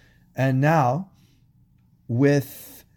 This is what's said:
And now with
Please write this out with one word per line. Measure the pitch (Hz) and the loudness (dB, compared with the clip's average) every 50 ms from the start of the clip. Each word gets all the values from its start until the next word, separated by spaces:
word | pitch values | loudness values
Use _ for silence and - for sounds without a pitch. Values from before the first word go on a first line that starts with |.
| _ _ _ _ _ _ _ | _ _ _ _ _ _ _
And | - 127 135 131 131 | -4 -2 0 0 2
now | 139 151 165 165 139 120 131 156 196 - _ _ _ _ _ _ _ _ _ _ _ _ _ _ _ _ _ _ _ _ | 2 2 2 2 2 0 -2 -4 -6 -10 _ _ _ _ _ _ _ _ _ _ _ _ _ _ _ _ _ _ _ _
with | 117 117 139 139 143 143 - - - - - - - - - _ _ | -2 0 2 2 2 2 -2 -4 -12 -20 -20 -20 -20 -20 -20 _ _